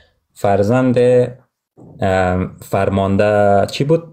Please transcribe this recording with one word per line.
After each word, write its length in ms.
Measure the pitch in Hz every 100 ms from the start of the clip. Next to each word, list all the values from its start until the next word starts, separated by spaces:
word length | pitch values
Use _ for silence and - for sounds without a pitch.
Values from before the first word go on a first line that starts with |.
| _ _ _
فرزند، 680 | - 101 98 101 127 127 123
اه، 1600 | 123 123 123 - _ _ _ _ - - 98 92 90 90 90 -
فرمانده 1080 | - 98 98 98 98 98 104 104 101 101 98
چی 140 | -
بود؟ 200 | 143 165 -